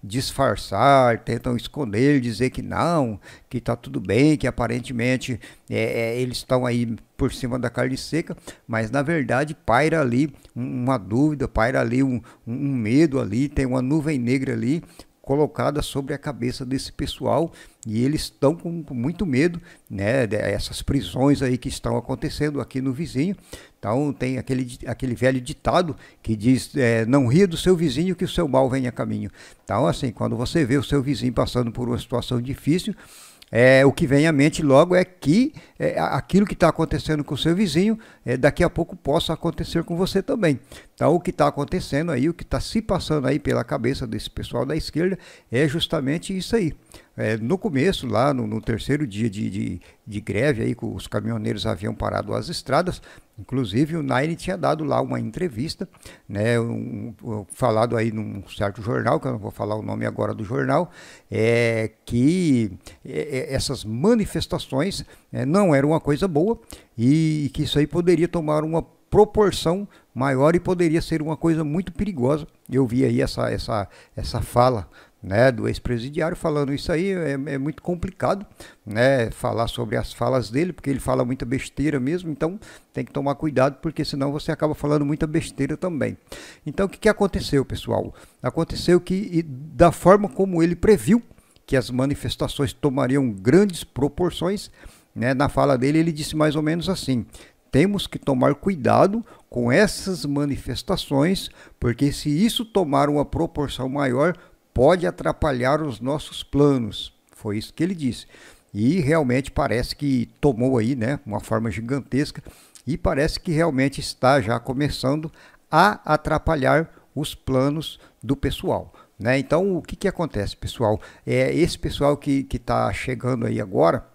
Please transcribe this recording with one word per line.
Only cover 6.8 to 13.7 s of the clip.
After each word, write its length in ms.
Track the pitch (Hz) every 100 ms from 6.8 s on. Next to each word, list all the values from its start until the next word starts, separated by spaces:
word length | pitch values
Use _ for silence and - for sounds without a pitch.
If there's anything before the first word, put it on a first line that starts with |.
| 120 110 - _
por 180 | 135
cima 240 | - 127 127
da 120 | 120
carne 260 | 117 127 131
seca, 400 | - 151 170 165 - - _
mas 240 | 113 110
na 100 | 131
verdade 540 | 143 170 123 120 147 160
paira 460 | - 117 156 160
ali 300 | 135 120 151 - -
um, 300 | - 127 135
uma 140 | 123 131
dúvida, 500 | 95 113 151 147 123
paira 320 | - 113 135
ali 240 | 120 123
um, 180 | 135 123 - - -
um, 80 |
um 220 | 120 139 135
medo 440 | 107 131 165 131
ali, 280 | 113 104 143
tem 180 | 147
uma 160 | 135